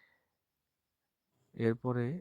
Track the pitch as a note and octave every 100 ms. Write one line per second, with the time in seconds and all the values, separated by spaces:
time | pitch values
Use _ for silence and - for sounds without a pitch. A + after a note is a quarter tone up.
0 | _ _ _ _ _ _ _ _ _ _
1 | _ _ _ _ _ - A2+ A#2 B2+ B2
2 | A#2+ F3